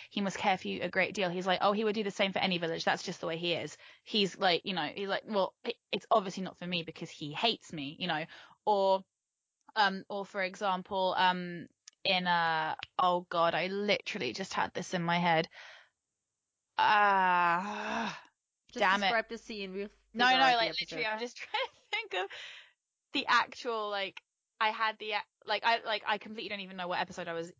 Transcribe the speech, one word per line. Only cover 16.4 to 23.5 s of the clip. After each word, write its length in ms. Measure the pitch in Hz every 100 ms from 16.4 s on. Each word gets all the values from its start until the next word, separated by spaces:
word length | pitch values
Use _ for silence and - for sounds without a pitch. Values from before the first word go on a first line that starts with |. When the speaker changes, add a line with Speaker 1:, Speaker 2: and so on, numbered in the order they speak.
| _ _ _ -
Speaker 1:
Ah, 1400 | 135 208 208 196 185 180 175 175 202 208 214 226 220 - - _ _ _ _
Speaker 2:
Just 80 | -
Speaker 1:
damn 220 | 190 202
it. 40 | 190
Speaker 2:
describe 220 | 196 -
the 100 | -
scene. 340 | - 214 196
We'll 160 | 190 202 - _
Speaker 1:
No, 120 | 226 247
Speaker 2:
figure 120 | 254
Speaker 1:
no, 60 |
Speaker 2:
out 60 | 269
the 40 | 240
Speaker 1:
like, 120 | 220
Speaker 2:
episode. 100 | 254 - -
Speaker 1:
literally, 100 | 220
I'm 120 | 214
just 160 | 240 -
<laughs> 20 |
trying 240 | - 453 523
to 140 | - _
think 240 | 427 440
of 160 | 370 392 - - - - _ _ _ _
the 140 | 285 -
actual, 600 | 240 -